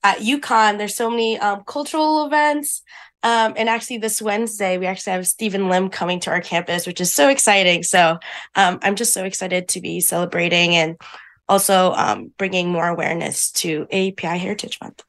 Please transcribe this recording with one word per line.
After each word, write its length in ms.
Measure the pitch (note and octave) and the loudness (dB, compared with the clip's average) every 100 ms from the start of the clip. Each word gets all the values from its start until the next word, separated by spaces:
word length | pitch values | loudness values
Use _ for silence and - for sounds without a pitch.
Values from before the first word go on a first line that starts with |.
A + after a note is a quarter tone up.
at 140 | G3+ - | 0 2
uconn. 580 | G#3+ C#4+ - A3+ G#3+ G#3 | 0 -2 2 4 4 2
There's 180 | G#3 - | -4 -2
so 140 | A#3 | -2
many, 300 | A#3 A3+ A3 | 0 0 0
um, 240 | G#3 G3+ - | -2 -2 -6
cultural 600 | D4 D4 D#4 D#4 D#4 D4 | -6 -4 0 2 2 2
events. 560 | D4+ D4+ D4 C#4+ - - - - _ | 2 2 2 -2 -8 -10 -20 -20 _
Um, 320 | A#3 A#3 A3 A3+ | 0 2 2 0
and 100 | A3+ | 0
actually 300 | A3+ - A#3 | -2 -4 -6
this 240 | A3 - | -4 -2
Wednesday, 560 | G#3+ G#3 A#3 G#3+ F#3+ F#3 | -2 -2 -2 -2 -2 0
we 80 | F#3 | -2
actually 260 | F#3 G3+ | -4 -4
have 160 | F#3 F3+ | -4 -4
Stephen 400 | - A3 G3 F#3+ | -2 -2 0 2
Lim 220 | F#3 F#3+ | 2 0
coming 320 | - F3 F3+ | -2 -4 -4
to 80 | E3 | -2
our 100 | F3 | -4
campus, 480 | - E3+ E3+ F3 F3+ | -2 -4 -2 -4 -4
which 140 | F3 | -4
is 120 | F3+ | -2
so 140 | - C#4+ | 4 4
exciting. 560 | C#4 - G3 F3+ E3+ | 4 4 4 4 2
So, 340 | F3 F#3 E3 E3+ - - - G3 | 2 4 4 2 -6 -16 -4 2
um, 240 | F#3 F3 | 2 2
I'm 140 | G3+ G3+ | 0 0
just 180 | A3+ | 0
so 120 | G3 F#3+ | -2 -4
excited 420 | - F#3 F3+ F3+ | -6 -2 -2 -2
to 140 | F#3 | -6
be 180 | F3 F3 | -6 -2
celebrating 760 | - E3+ F3 - F3 F3 F3 E3+ | 0 0 -2 0 2 4 4 4
and 200 | D#3+ E3 - - - _ - | 2 -2 -14 -20 -20 _ 2
also, 420 | G3 G3 F#3+ F#3 - | 2 4 4 4 2
um, 360 | - G2+ - - | 0 -2 -6 -6
bringing 320 | F#3+ F#3 F3 | -4 -2 0
more 180 | E3+ E3+ | 0 0
awareness 640 | E3+ - E3 D3+ - - | -2 -2 -4 -4 -4 -4
to 360 | - E3+ D#3 - | -2 -2 -4 -2
A 220 | F#3+ F#3+ | -2 -2
P 140 | F#3+ E3 | -2 -4
I 120 | F3 | -4
Heritage 420 | F#3+ G#3 - - | -4 -6 -8 -12
Month. 220 | - - | -14 -18